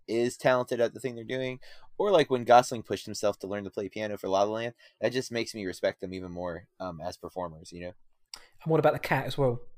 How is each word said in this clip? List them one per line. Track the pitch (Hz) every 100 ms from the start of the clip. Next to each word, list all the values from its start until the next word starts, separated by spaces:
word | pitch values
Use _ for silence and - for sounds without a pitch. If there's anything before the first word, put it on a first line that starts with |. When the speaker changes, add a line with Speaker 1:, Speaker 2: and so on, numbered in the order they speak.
| -
Speaker 1:
is | 113 120 -
talented | 139 127 123 120
at | 117
the | 113
thing | 131 117
they're |
doing, | 113 131 131 127 - - - -
or, | 202
like, | 185 -
when | 127
Gosling | 117 120 123 120
pushed | - 101 -
himself | 104 104 101
to | 95
learn | 101
to | 98
play | - 98
piano | 107 107 101
for | 98
La | 95
La | 104
Land. | 110 117 - - -
That | 113
just | 123 -
makes | 117 113 110
me | 95
respect | 87 98 -
them | 92
even | 92 90
more, | 90 90 85 - -
um, | 92 80
as | 85 -
performers, | 87 - 87 78 87
you | 87
know? | 90 - - _ _ - - -
Speaker 2:
And | 156
what | 156
about | 147
the | 147
cat | - 143 131
as | 135
well? | 135 120 -